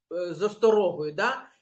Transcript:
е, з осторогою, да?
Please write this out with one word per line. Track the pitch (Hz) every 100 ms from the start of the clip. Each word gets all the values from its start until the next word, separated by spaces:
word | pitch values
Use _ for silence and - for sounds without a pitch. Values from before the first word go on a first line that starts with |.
| -
е, | 170 175
з | 156
осторогою, | 208 - 226 214 185 151 151
да? | 151 233 254 - _